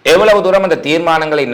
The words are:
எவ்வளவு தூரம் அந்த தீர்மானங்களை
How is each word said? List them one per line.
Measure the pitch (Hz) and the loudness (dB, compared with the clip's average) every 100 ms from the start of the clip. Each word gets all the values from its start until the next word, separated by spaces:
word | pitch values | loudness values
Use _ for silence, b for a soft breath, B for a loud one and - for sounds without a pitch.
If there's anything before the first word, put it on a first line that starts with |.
எவ்வளவு | - 175 220 208 185 | 0 2 4 2 2
தூரம் | 196 190 | 0 0
அந்த | 156 139 | -2 -2
தீர்மானங்களை | 165 170 160 156 151 131 | -2 0 -2 -2 -2 -2